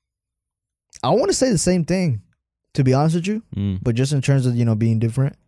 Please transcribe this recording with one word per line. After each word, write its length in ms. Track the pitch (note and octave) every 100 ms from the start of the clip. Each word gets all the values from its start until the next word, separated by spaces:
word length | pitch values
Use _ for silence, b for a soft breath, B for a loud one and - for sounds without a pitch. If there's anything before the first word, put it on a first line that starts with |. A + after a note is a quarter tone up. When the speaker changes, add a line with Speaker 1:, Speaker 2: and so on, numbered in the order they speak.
| _ _ _ _ _ _ _ _ _ -
Speaker 1:
I 60 | -
wanna 240 | G3+ G4
say 160 | - C4
the 60 | F3+
same 260 | F3+ F3+ D3+
thing, 360 | F#3 F3 G#2+ - _ _ _ _
to 100 | -
be 100 | C3
honest 220 | C3 D#3+ F3
with 120 | F3+
you. 160 | G#3+ - -
Speaker 2:
Mm. 240 | G2+ F#2+
Speaker 1:
But 140 | B2 A#2
just 180 | C3+
in 80 | D3
terms 240 | B2+ C#3 B2+
of, 100 | A#2+
you 100 | A#2
know, 100 | A2
being 240 | A2+ A2+
different, 360 | A2+ A#2+ C#3 -